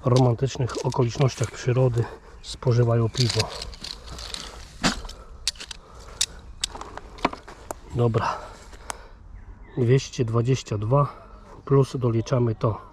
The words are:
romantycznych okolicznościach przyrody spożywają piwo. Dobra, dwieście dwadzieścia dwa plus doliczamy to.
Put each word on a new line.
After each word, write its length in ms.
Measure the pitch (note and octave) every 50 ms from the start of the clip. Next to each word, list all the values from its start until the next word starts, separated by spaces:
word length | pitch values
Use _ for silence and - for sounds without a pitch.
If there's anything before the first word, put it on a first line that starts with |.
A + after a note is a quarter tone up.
| -
romantycznych 800 | C3+ B2 B2+ C3 B2 A#2 - C#3 B2 - - C3 A2 - - -
okolicznościach 640 | C3+ - - B2+ A#2 - - C#3+ B2+ - - A#2 -
przyrody 540 | - - - C3 A#2+ C3 C3 B2+ A#2 A#2+ G#2+ - - - - - - -
spożywają 640 | - - - - - C3 A#2 A#2+ B2 A#2 A#2 A#2 A2+ A2
piwo. 400 | - - B2+ A2 - A2+ - - - - - - - - - - - - - - - - - - - - - - - - - - - - - - - - - - - - - - - - - - - - - - - - - - - - - - - - - - - - - - - - - - - - - - - - - - - - - - - - - - - - - - - - - - -
Dobra, 420 | A#2+ A#2+ A#2 A2 A2+ - - - - - - - - - - - - - - - - - - - - - - - - - - - - - - - C#3
dwieście 460 | B2 A2+ C3 C3+ - - - - A#2+
dwadzieścia 540 | A2 A2+ A#2 A#2 B2 C3 - - - A2 G#2
dwa 460 | G#2+ G#2+ C3 C#3+ C#3+ - - - - - - - - - - - -
plus 320 | - C#3 C#3 C3+ - -
doliczamy 580 | C3+ A#2+ B2 A2+ A2+ A2 - C#3 B2 A#2+ A#2 A2
to. 260 | - - A#2 G#2 - - -